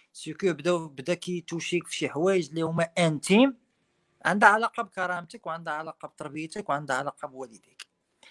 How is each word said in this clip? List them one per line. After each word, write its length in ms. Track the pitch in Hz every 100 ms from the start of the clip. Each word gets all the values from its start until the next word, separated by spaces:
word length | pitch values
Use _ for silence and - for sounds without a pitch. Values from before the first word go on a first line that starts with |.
| _
سيكو 400 | - 156 151 190
بداو، 360 | 151 165 175 160
بدا 260 | 139 -
كيتوشيك 720 | 175 - 175 - 170 - 175 -
في 100 | -
شي 120 | 143
حوايج 400 | 143 185 185 139
اللي 140 | 160
هما 200 | 160 165 165 -
intim، 580 | 165 147 - 202 269 247 _ _ _ _ _ _
عندها 240 | - 202 214
علاقه 340 | 214 226 -
بكرامتك 640 | 214 - 180 175 170 233 170
وعندها 280 | 165 165
علاقه 340 | 151 160 - -
بتربيتك 600 | - 151 147 160 - -
وعندها 280 | 143 143 131
علاقه 320 | 143 - 143
بوالديك. 580 | 131 123 110 _ - - _ _ _ -